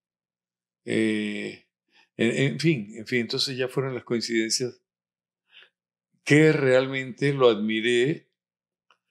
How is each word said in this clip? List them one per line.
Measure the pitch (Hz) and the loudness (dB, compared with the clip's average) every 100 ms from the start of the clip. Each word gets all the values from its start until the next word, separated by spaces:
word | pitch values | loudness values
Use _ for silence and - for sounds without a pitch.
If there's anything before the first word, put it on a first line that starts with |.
| _ _ _ _ _ _ _ _ | _ _ _ _ _ _ _ _
Eh, | 117 113 110 107 104 104 107 - _ _ _ _ _ - | -4 -2 0 -2 -6 -8 -10 -14 _ _ _ _ _ -2
en, | 113 117 139 | -2 0 -2
en | - | 0
fin, | 156 139 101 117 | 0 0 -4 -14
en | 110 | -4
fin, | 123 | -4
entonces | 113 131 139 127 | -2 -4 -4 -4
ya | 127 | -4
fueron | - 135 | -4 -4
las | 120 | -8
coincidencias | - 120 110 113 113 - 123 - _ _ _ _ _ _ _ - - _ _ _ _ _ | -4 -4 -2 -2 -2 -2 -4 -8 _ _ _ _ _ _ _ -20 -20 _ _ _ _ _
que | - 147 156 | 2 6 6
realmente | 143 131 127 135 135 131 110 139 | 4 4 2 2 -4 -8 -4 -2
lo | 139 123 | 4 4
admiré | 104 107 110 117 120 131 165 - _ _ _ _ _ _ _ _ | 4 0 -2 0 2 0 -2 -10 _ _ _ _ _ _ _ _